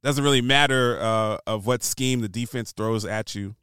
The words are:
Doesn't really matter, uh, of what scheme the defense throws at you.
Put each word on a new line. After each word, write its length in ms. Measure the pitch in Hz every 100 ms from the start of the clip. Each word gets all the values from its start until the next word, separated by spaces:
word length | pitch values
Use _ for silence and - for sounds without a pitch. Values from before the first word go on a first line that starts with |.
Doesn't 220 | 139 139
really 160 | 143 135
matter, 580 | 123 139 143 131 123 113
uh, 380 | 113 110 107 104 -
of 200 | 110 101
what 180 | 123
scheme 380 | - - 131 127
the 80 | 107
defense 420 | 101 120 123 113
throws 320 | - 110 113
at 320 | 104 107 110 101
you. 220 | 98 107